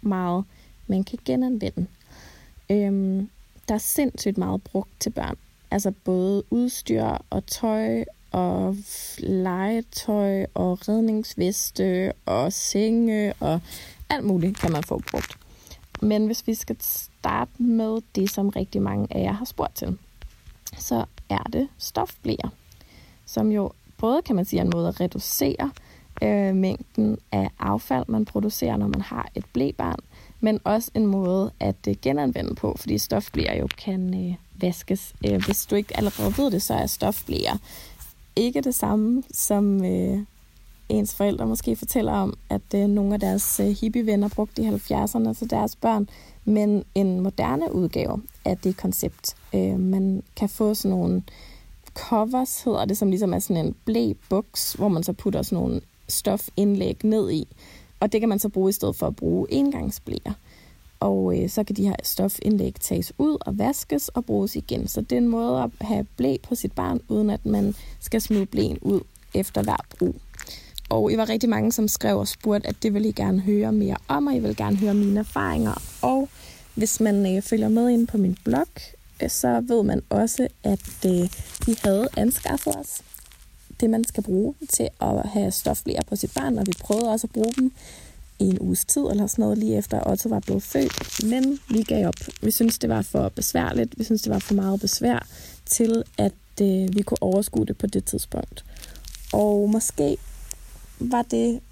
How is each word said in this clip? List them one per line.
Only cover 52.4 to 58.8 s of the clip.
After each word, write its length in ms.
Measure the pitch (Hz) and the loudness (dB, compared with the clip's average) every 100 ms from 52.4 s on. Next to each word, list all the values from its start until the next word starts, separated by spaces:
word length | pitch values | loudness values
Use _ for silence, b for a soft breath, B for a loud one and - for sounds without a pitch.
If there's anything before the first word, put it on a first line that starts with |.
| 262 - | -2 -2
hedder 220 | - 214 | 0 0
det, 140 | - 208 | 0 2
som 120 | 202 | 2
ligesom 240 | 190 202 | 2 2
er 40 | 180 | 0
sådan 280 | - 175 160 | 0 0 0
en 80 | - | -2
blebuks, 880 | - 220 233 202 - 190 220 - - | -2 2 2 -2 0 -2 0 -6 -6
hvor 160 | - 202 | 0 2
man 140 | 165 | 2
så 100 | 170 | 0
putter 300 | 185 208 190 | -2 -2 -2
sådan 160 | - 180 | -2 0
nogle 220 | - - - _ - | 0 -2 -6 _ -6
stofindlæg 920 | - - 196 - - 202 196 190 - | -2 0 -2 -2 0 2 4 0 0
ned 260 | 214 220 170 | 2 2 2
i. 180 | 156 - - B B B - | 0 -4 -12 B B B -2
Og 120 | 214 | 0
det 80 | 220 | 2
kan 80 | 226 | 2
man 100 | 202 | 2
så 100 | 208 | 0
bruge 200 | 196 190 | 2 2
i 40 | |
stedet 240 | 196 | 2